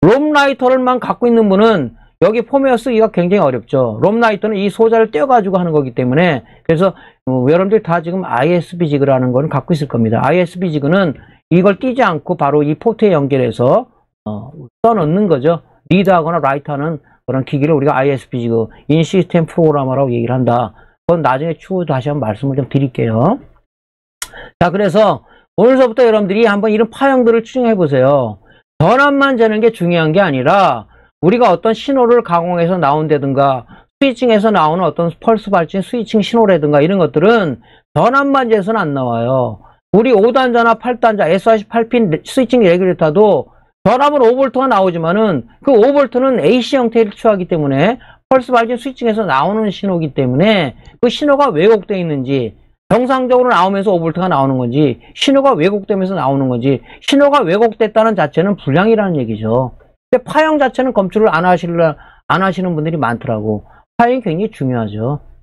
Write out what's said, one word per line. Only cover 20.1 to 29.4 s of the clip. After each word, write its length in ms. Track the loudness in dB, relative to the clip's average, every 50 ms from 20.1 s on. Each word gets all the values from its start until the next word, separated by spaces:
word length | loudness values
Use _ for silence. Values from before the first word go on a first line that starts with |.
| -2
얘기를 220 | -4 -2 -2 -2
한다. 400 | -2 0 0 0 0 -2 -4 -8 _ -20 _ _ _ _
그건 160 | -2 -2 0 2
나중에 320 | 0 0 0 -2 -6 -8
추후 320 | -8 -8 -8 -6 -6 -4
다시 240 | -2 -4 -4 -2 -4
한번 180 | -4 -4 -4 -4
말씀을 260 | -6 -4 -4 -4 -2
좀 120 | -4 -4 -2
드릴게요. 720 | -2 -2 -2 -2 -2 -4 -4 -2 0 0 0 0 0 -2 -8 -20 _ _ _ _ _ _ _ _ _ _ _ _ _ _ -20 -18 -18 -20 -20 -20 _ _
자, 100 | -2 0
그래서 540 | 0 0 -2 0 2 2 2 2 0 -2 _ _ _ _ _ _ _
오늘서부터 500 | 0 2 4 4 4 2 0 2 2 2
여러분들이 380 | 2 4 2 0 0 0 2 2
한번 260 | 2 2 2 0 0
이런 200 | 0 0 0 -2
파형들을 540 | -2 -2 0 0 2 2 2 2 2 0 0
추정해 300 | -4 -4 -2 0 0 0
보세요. 640 | 0 0 0 2 2 2 4 2 2 0 -2 -8 -12 _ _ _ _ _ _ _ _
전압만 580 | 0 2 2 4 2 2 2 2 0 0 2
재는 220 | 2